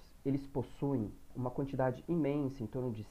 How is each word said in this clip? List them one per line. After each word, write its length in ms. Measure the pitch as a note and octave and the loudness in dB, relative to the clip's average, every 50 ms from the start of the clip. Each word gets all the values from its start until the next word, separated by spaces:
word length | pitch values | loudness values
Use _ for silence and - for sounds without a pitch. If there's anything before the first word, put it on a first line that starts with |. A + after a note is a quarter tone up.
| - - - - - | -16 -18 -20 -4 0
eles 220 | C#3 C3+ C#3 C#3 | 2 2 2 0
possuem 680 | - - C3+ A#2+ - - - - C#3+ C#3 B2+ A2 F#2+ - - - - - | -2 -4 -4 -4 -4 -4 -2 0 2 4 2 2 0 -4 -10 -14 -12 -6
uma 140 | C3 B2 B2+ | -2 -2 -2
quantidade 520 | - - C#3+ C3+ - B2+ C3+ C3 B2 B2 - - | 0 0 -2 0 2 2 2 2 2 0 -2 0
imensa, 540 | E3+ F3 D3 C#3 C#3+ D3 C#3+ C3 C3+ - A#2+ | 2 4 4 4 2 2 0 0 -2 -2 -6
em 40 | |
torno 260 | G#2+ - C3 B2 B2+ A2+ | -4 -2 -2 -2 -2 -2
de 120 | G#2+ G#2 - | -4 -6 -10